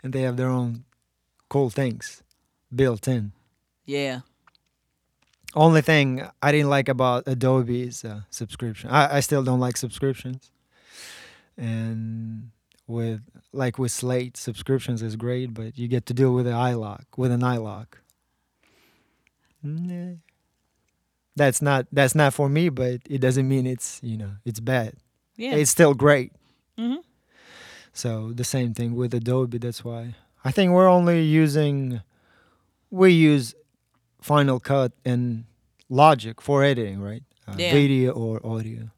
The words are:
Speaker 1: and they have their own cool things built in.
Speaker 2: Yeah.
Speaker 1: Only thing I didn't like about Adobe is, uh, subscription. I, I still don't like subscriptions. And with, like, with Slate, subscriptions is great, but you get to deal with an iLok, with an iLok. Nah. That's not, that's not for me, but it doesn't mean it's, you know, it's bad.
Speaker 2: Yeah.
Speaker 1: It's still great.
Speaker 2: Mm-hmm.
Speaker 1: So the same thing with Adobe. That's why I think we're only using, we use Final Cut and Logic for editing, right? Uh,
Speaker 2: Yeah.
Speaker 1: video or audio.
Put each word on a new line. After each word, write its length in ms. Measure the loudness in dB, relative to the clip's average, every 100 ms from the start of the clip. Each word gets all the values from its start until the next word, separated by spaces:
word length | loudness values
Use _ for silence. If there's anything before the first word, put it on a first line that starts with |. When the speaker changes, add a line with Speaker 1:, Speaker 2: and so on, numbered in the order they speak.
Speaker 1:
and 80 | -6
they 80 | -2
have 140 | -2 0
their 120 | -2
own 340 | 0 -2 -6 -12 _ _ _ _ _ _
cool 200 | -2 0
things 520 | 0 -4 -4 -12 -18 _ _ _ _ _ 0
built 320 | 0 2 -2
in. 240 | -2 -4 -10 _ _ _ _ -8
Speaker 2:
Yeah. 340 | -6 -4 -6 -14 _ _ _ _ _ _ _ _ _ _ _ -10 4
Speaker 1:
Only 260 | 6 6
thing 460 | 4 2 2 -2 -8 _
I 80 | 0
didn't 180 | 2 2
like 200 | 0 0
about 340 | 0 0 0 -2
Adobe 560 | -2 2 2 0 -4
is, 200 | -6 -12 -12
uh, 160 | -14 -14
subscription. 600 | -12 -12 -8 -10 -10 2
I, 260 | 4 4 2
I 20 |
still 220 | 0 0
don't 160 | 2 0
like 160 | 0 -4
subscriptions. 760 | -8 -4 -4 -4 -10 -14 _ _ _ _ _ -20 -20 -20 -20 -20 _ -10
And 920 | -6 -4 -4 -6 -6 -8 -8 -10 -14 _ _ _ -10
with, 360 | -6 -4 -6 -12 -20 _
like, 260 | -4 -4 -2
with 120 | -4
Slate, 460 | -4 -2 -2 -4 -10
subscriptions 640 | -12 -10 -2 -2 -2 -6
is 140 | -6 -6
great, 380 | -6 -6 -6
but 240 | -10 -14 -8
you 100 | -4
get 180 | -4 -4
to 60 |
deal 200 | 2 2
with 140 | 2 0
an 60 |
iLok, 500 | 0 0 -2 -6 -12 -16 -4
with 160 | -2
an 100 | 0
iLok. 460 | 0 -2 -6 -12 -16 _ _ _ _ _ _ _ _ _ _ _ _ _ _ _ _ _
Nah. 500 | -10 -8 -8 -8 -12 -14 _ _ _ _ _ _ _ _ _ _ _ 0
That's 260 | 0 2
not, 240 | 0 0 0
that's 240 | 2 2 4
not 180 | 2
for 160 | 2 0
me, 200 | 0 0
but 320 | -2 -4 -6 -6
it 120 | 0
doesn't 280 | 0 2 0
mean 200 | 0 -2
it's, 320 | -6 -10 -12
you 140 | -10 -8
know, 140 | -8 -10
it's 160 | -10 -8
bad. 340 | -2 -2 -2 -10 _ _ _ -12
Speaker 2:
Yeah. 200 | -4 0
Speaker 1:
It's 140 | 0
still 220 | 6 6
great. 380 | 6 4 4 0 _ _ _ _ -6
Speaker 2:
Mm-hmm. 240 | -6 -6 -10 _ _ _ -20 -20 -20 -20 -20
Speaker 1:
So 380 | -8 -6 -6 -8
the 100 | -6
same 300 | -4 -2 -2
thing 220 | -2 -4 -2
with 180 | -2
Adobe. 440 | -2 -2 0 0 -4
That's 240 | -8 -10
why 320 | -12 -12 -12 -16 _ _
I 80 | -4
think 200 | 0 4
we're 180 | 6 8
only 340 | 6 4 2
using, 760 | 4 4 4 2 0 -2 -4 -8 -10 _ _ _ _ _ _ _ _
we 220 | 4 6
use 420 | 8 6 4 0 -12 _ _ _ _ _ _
Final 380 | 0 2 2 0
Cut 340 | 0 0 0 _ -4
and 400 | -2 -2 -6 -10 _ _ _ _
Logic 520 | 6 6 6 -2 -12
for 220 | 0 2
editing, 380 | 4 2 -4 -6
right? 220 | -10 -12 -18 _ -14
Uh, 60 | -6
Speaker 2:
Yeah. 140 | 2
Speaker 1:
video 400 | 4 4 4 2
or 340 | 0 -6 -6 -6
audio. 440 | -6 -8 -10 -14